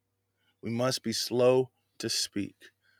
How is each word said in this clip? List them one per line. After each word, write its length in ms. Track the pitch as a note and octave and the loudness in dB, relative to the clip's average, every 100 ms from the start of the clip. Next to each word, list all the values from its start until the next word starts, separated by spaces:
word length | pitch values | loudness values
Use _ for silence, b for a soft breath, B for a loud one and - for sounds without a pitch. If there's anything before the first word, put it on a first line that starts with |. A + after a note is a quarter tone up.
| _ _ _ _ _ _ | _ _ _ _ _ _
We 80 | G#2+ | -6
must 320 | A#2 B2+ B2+ | -2 -2 -2
be 120 | A2+ | -4
slow 560 | G#2+ - A#2+ B2 C3 C3 _ _ - | -6 -2 2 4 4 2 _ _ -10
to 100 | A#2+ | -6
speak. 460 | - - G2+ G2 _ - _ _ | -4 -4 -6 -8 _ -20 _ _